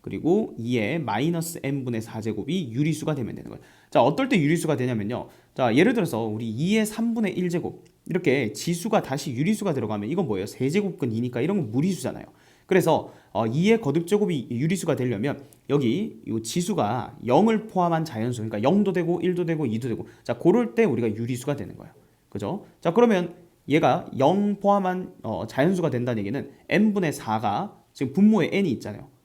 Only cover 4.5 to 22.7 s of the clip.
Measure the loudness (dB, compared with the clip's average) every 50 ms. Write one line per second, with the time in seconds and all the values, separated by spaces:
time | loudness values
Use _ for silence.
4.5 | 2 2 2 0 0 0 0 -2 -2 -2 -4 -4 -6 -6 -8 -12 -18 -20 _ _
5.5 | _ 0 2 4 6 6 6 6 4 2 0 0 -2 -4 -4 -4 -6 -6 -6 -6
6.5 | -4 -2 0 2 2 2 0 0 -2 -2 -2 -2 0 0 -2 -2 -2 -2 -2 0
7.5 | -2 -2 -4 -4 -8 -10 -20 -20 _ _ _ -2 -2 0 2 4 2 2 2 -2
8.5 | -4 -6 -4 -4 -2 -2 -2 0 0 0 0 0 -6 -6 -4 -6 -2 0 0 0
9.5 | 0 0 0 -2 -2 -2 -2 -2 -4 -4 -4 -2 -2 -2 0 0 -2 -2 -2 -6
10.5 | -4 -2 -2 0 0 0 0 0 -4 -4 -4 -4 -2 -2 -4 -4 -2 -2 -2 0
11.5 | 0 -2 -2 -2 0 0 0 0 0 -2 -6 -8 -8 -8 -14 -16 -20 _ _ _
12.5 | _ _ _ _ 2 4 4 4 2 2 0 -4 -16 -20 _ _ _ -2 -2 0
13.5 | 0 2 4 4 4 4 4 0 0 0 0 0 0 0 2 0 0 -4 -4 -4
14.5 | -4 -2 0 0 0 0 0 -2 -2 0 0 -2 -2 -2 -2 -4 -4 -6 -12 -20
15.5 | -20 _ _ 0 0 2 2 2 0 0 -2 -4 -8 -12 -10 -6 -6 -6 -6 -4
16.5 | -4 -4 -2 -2 0 0 0 0 0 -4 -6 -8 -14 -10 -2 4 4 6 6 6
17.5 | 2 2 -2 -2 -2 0 2 2 2 0 -2 -4 -4 -4 -4 -4 -4 -4 -6 -6
18.5 | -4 0 2 4 4 4 2 2 0 0 0 0 -2 0 0 -2 0 0 -2 -2
19.5 | -2 -2 -2 -2 -2 -2 -4 -4 -6 -6 -8 -14 -16 -18 _ -8 -8 2 4 4
20.5 | 4 4 2 0 2 2 2 2 2 0 0 -2 -2 -2 -4 -4 -6 -6 -4 -6
21.5 | -6 -6 -6 -12 -12 -16 -18 -20 -20 -20 _ _ _ _ _ _ _ -8 -6 -6
22.5 | -6 -8 -10 -16